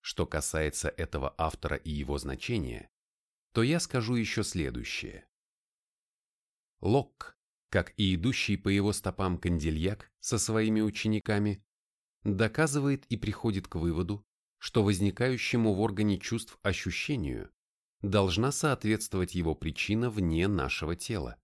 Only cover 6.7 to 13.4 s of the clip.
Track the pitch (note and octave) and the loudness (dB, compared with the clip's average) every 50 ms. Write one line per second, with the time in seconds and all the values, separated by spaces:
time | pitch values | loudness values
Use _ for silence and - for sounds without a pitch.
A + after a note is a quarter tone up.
6.7 | _ _ - F#2 A2 C#3 C3 - _ _ - - - _ _ _ _ _ _ _ | _ _ 0 2 2 2 0 -2 _ _ -18 -18 -18 _ _ _ _ _ _ _
7.7 | - G2 F2 - - - G#2 F#2+ F#2 F2 E2 C3 - - - - G2+ F#2 - G2+ | 0 0 0 0 0 0 2 2 2 2 0 0 0 0 0 0 -2 0 2 2
8.7 | G2 G2+ G2 G#2 G2+ - - F#2+ F2+ - G2 F#2 F2+ F2 - F#2+ F2 E2 D2 E2 | 2 4 4 2 0 0 -4 -6 -4 0 0 0 0 0 0 0 0 2 0 0
9.7 | D#2+ D#2 D#2+ F#2 G#2 - - _ _ _ - - - A2 - - A2 A2 A2 A2 | 0 0 0 -2 -2 -4 -12 _ _ _ -6 -4 -2 0 0 2 2 2 2 4
10.7 | A2 G#2+ G#2+ G#2+ G2+ - - A2 G#2+ G#2+ - - G#2+ G#2 G#2 G#2 G2+ G2+ _ _ | 4 4 2 2 0 0 0 0 0 0 0 0 2 2 2 2 0 -2 _ _
11.7 | _ _ _ _ _ _ _ _ _ _ _ G#2 G2+ F#2 A2+ A2 A2 - D#3 D#3 | _ _ _ _ _ _ _ _ _ _ _ -2 2 2 2 2 2 2 0 2
12.7 | C3+ D3 C#3 C#3 C#3 C3+ - _ A#2+ G#2+ - G2+ G2 - | 2 0 2 2 0 0 -2 _ -4 -2 -2 -4 -4 -2